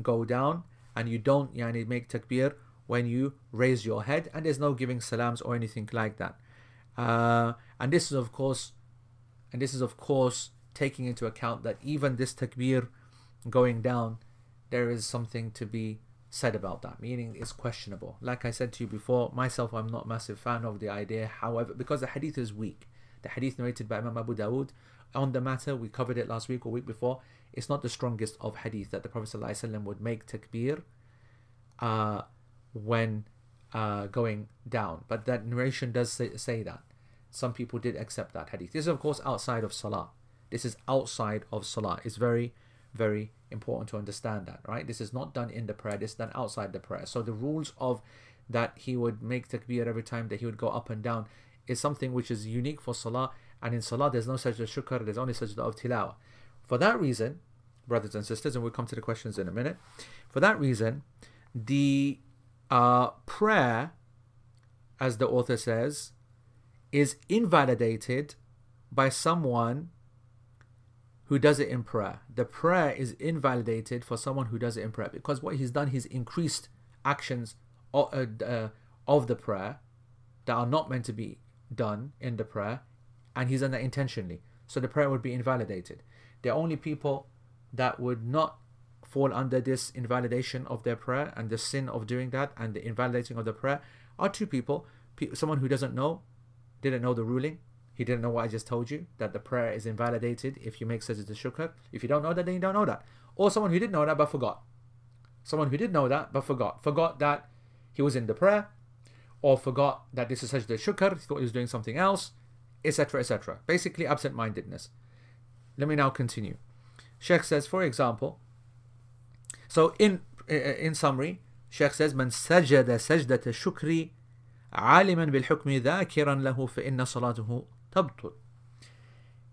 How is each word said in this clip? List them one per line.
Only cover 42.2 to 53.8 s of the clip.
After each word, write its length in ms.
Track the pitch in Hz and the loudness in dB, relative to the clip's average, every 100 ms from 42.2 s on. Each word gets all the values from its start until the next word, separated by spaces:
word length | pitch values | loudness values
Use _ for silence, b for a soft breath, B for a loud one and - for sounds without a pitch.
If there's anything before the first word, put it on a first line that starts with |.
| 120 117 120 b b b b | 2 2 -2 b b b b
very 380 | 113 110 107 110 - - | -2 0 0 -4 -12 -14
important 400 | 113 117 - 110 | -10 -6 -4 -4
to 80 | 107 | -6
understand 480 | 101 101 113 104 90 | -8 -6 -6 -6 -8
that, 140 | 92 - | -12 -8
right? 200 | 117 147 | -8 -6
This 140 | 113 | -8
is 120 | 107 | -6
not 220 | - - | -6 -6
done 160 | 123 117 | -6 -6
in 160 | - 107 | -6 -6
the 80 | |
prayer. 240 | 104 107 104 | -6 -6 -6
This 140 | 110 | -6
is 40 | - | -6
done 140 | 110 | -8
outside 380 | - 110 - 98 | -6 -6 -6 -6
the 80 | 92 | -8
prayer. 240 | - 98 | -8 -10
So 160 | - 123 | -6 -6
the 120 | 113 | -4
rules 420 | 107 139 156 147 - | -4 -4 -4 -6 -4
of 240 | 131 113 B B B B - | -2 -2 B B B B -4
that 240 | 117 117 - | -2 -2 -4
he 200 | - 123 | -6 -2
would 260 | 117 107 | -2 -2
make 260 | 113 123 120 | -4 -6 -6
takbir 380 | 117 117 120 117 | -8 -4 -2 -2
every 160 | 113 | -4
time 260 | 113 120 113 | -6 -6 -6
that 120 | 101 | -6
he 60 | 117 | -6
would 100 | 110 | -4
go 120 | 113 | -2
up 200 | 110 - | -2 -4
and 140 | 107 | -6
down 240 | 117 117 107 b b b - | -2 -4 -6 b b b -6
is 120 | 123 | -2
something 360 | 147 143 131 | -2 -2 -2
which 160 | 123 - | -2 -2
is 160 | 110 110 | -4 -4
unique 340 | 120 131 151 | -4 -4 -6
for 140 | - | -8
Salah. 380 | 117 117 123 131 B B B | -8 -4 -2 -4 B B B
And 120 | 117 | -4
in 80 | 120 | -4